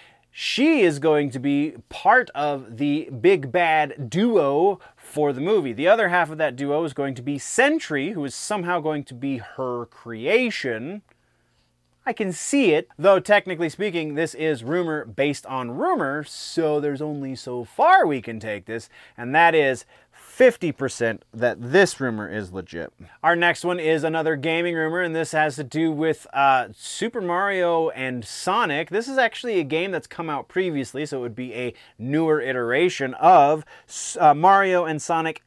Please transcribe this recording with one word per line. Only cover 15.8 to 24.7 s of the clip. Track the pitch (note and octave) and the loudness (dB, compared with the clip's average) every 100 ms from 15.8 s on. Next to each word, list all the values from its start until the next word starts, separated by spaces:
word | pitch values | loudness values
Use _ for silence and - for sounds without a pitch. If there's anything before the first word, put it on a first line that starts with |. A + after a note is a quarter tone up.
| D#4 E4+ D3 C#3+ | -2 0 -2 -4
so | D3 - - - D#3+ D3+ | -8 -14 -8 -2 0 0
there's | D3 C#3 | -2 -4
only | D3+ D3 C#3 | -6 -8 -8
so | C3 - B2 | -10 -8 -10
far | A#2 - D4+ F#4+ F#3 | -10 0 4 6 4
we | C#3 | 0
can | A2+ A2+ | -4 -10
take | A2 G#2 F#2+ | -8 -8 -8
this, | A2+ - - - - | -10 -10 -20 -20 -14
and | A#2+ | -2
that | D3 E3+ | 4 6
is | D#3+ C#3 B2+ - _ _ | 6 4 0 -6 _ _
fifty | _ - - B3+ A#3 E3+ | _ -20 4 6 6 -4
percent | C3 C3+ - A#2 G#2+ _ | -4 -6 -2 -2 -2 _
that | A2+ A#2+ G2+ A#2+ | -2 -2 0 0
this | D#3+ F#3+ - | 4 4 2
rumor | C3 A2 G2+ | -6 -4 -6
is | G#2 F#2+ | -8 -8
legit. | F#2+ E2+ E2 D#2+ _ F2+ - | -10 -10 -10 -12 _ -20 -2
Our | D#3+ | 0
next | E3+ F3 E3+ | 2 2 0
one | F3 F3+ | -2 -2
is | D#3 D#3+ | 0 2
another | D#3+ D#3+ D#3+ D#3 | 0 -2 -2 -2
gaming | C#3 E3 F3 | -2 -2 -2